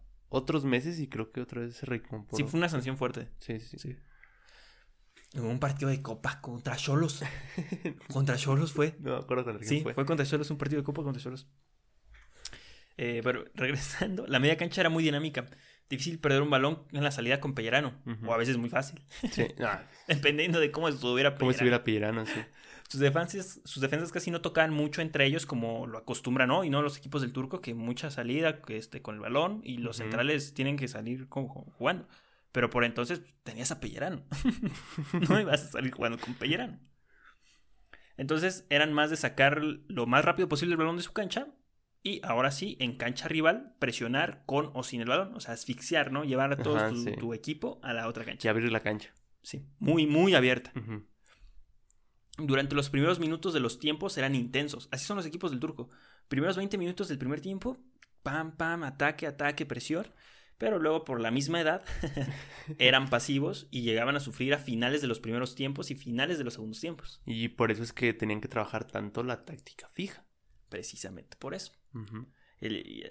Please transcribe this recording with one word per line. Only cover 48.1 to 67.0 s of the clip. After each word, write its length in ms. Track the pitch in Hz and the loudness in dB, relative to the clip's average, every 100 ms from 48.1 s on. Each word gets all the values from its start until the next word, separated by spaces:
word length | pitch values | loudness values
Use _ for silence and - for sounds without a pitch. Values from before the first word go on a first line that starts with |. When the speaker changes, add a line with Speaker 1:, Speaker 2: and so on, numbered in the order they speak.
| 117 | -6
Speaker 2:
cancha. 220 | 113 - 113 | -8 -2 2
Speaker 1:
Y 40 | |
abrir 200 | 110 117 | 4 4
la 100 | 110 | 2
cancha. 320 | 110 107 - - _ _ | 0 -2 -6 -20 _ _
Speaker 2:
Sí, 220 | - 143 - - | -14 -12 -14 -2
muy, 280 | 143 160 151 | 4 4 6
muy 280 | 156 190 | 6 8
abierta. 380 | 160 127 127 - 123 | 8 8 4 0 -10
Speaker 1:
Ujú. 280 | 107 107 - _ _ _ - - - _ _ _ _ _ _ - | -8 -10 -12 _ _ _ -20 -20 -20 _ _ _ _ _ _ -6
Speaker 2:
Durante 360 | 147 139 139 | 2 2 4
los 160 | 143 139 | 0 2
primeros 280 | 139 160 175 | 4 4 4
minutos 340 | 160 165 190 | 0 0 0
de 60 | 156 | 2
los 180 | 117 117 | 0 0
tiempos 380 | 147 156 185 156 | -2 -2 -4 -2
eran 160 | 135 | 0
intensos. 540 | 131 120 135 147 - - | 0 0 -2 -2 -6 -8
Así 140 | 135 | -8
son 120 | - 202 | -4 -4
los 100 | 160 | -4
equipos 240 | 165 175 | -4 -4
del 100 | 127 | -2
turco. 300 | 156 - 120 - - - _ | -4 -6 -12 -16 -20 -20 _
Primeros 280 | 135 170 185 | 0 0 0
veinte 220 | 196 202 | -2 -2
minutos 300 | 175 180 180 | -4 -4 -4
del 100 | 139 | -4
primer 220 | 131 147 | -4 -4
tiempo, 380 | 185 190 247 254 - _ _ _ | -6 -6 -6 -8 -14 _ _ _
pam, 340 | 135 151 160 160 | -6 -4 -6 -4
pam, 280 | 165 170 | -2 -2
ataque, 420 | 143 139 143 151 156 | -4 0 0 0 -6
ataque, 400 | 139 147 147 151 | -2 -2 0 -4
presión. 400 | 123 - 165 226 - - - - - | -4 -2 -2 -2 -12 -20 -20 -20 -2
Pero 200 | 220 190 | 0 4
luego 260 | 156 160 | 4 2
por 160 | 156 123 | 0 0
la 100 | 113 | 2
misma 300 | 127 143 170 | 2 2 2
edad 220 | 156 185 - - | 2 0 -4 -4
<laughs> 760 | 151 143 135 - - - - 151 | -4 -2 -4 -6 -12 -14 -12 4
eran 320 | 127 131 135 | 6 6 4
pasivos 560 | 120 - 139 156 - - | 0 2 0 0 -4 -8
y 120 | 127 | -4
llegaban 340 | 117 110 123 143 | 0 2 2 0
a 40 | |
sufrir 340 | 135 - 127 | -4 -2 2
a 40 | 143 | 2
finales 440 | 143 113 123 147 | 0 0 2 2
de 60 | 135 | 0
los 100 | 110 | -2
primeros 340 | 110 120 127 | -2 -2 -2
tiempos 360 | - 135 139 131 | -2 -4 -4 -6
y 40 | 131 | -8
finales 420 | - 120 151 165 | -4 0 0 0
de 60 | |
los 100 | 120 | -4
segundos 260 | 110 110 110 | -6 -10 -8
tiempos. 400 | 165 165 | -8 -8